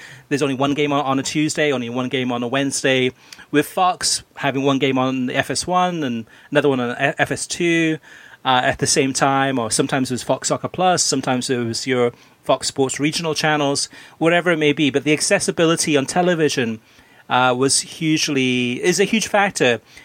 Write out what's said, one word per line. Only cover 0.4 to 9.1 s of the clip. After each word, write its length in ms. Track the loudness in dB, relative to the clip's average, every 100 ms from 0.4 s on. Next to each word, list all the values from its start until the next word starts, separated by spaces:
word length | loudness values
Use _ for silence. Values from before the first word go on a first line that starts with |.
only 140 | 0 0
one 180 | 0
game 180 | 0 0
on, 140 | 0 0
on 140 | -2
a 40 |
Tuesday, 480 | -2 -2 -2 0 0
only 180 | 0 -4
one 200 | -4 -4
game 220 | -2 -2
on 120 | -2
a 40 | -2
Wednesday, 640 | -2 -2 0 0 2 0 -2 -14 -20 -2
with 160 | 0 0
Fox 560 | 0 0 0 -2 -4 -6 -6
having 280 | -4 0
one 160 | 0 2
game 180 | 2 2
on 300 | 0 0 -2
the 80 | -2
F 160 | -2
S 160 | -4 -2
one 360 | 0 0 -2
and 220 | -4 -6 -8 -16 -4
another 200 | 0 2
one 100 | 2
on 160 | 0 -2
F 340 | -2 0 -2
S 140 | -2 -6
two, 540 | -4 0 2 0 -2 -8 -20 -20 -8
uh, 180 | 0 2
at 160 | 2 0
the 80 | 0
same 260 | 0 0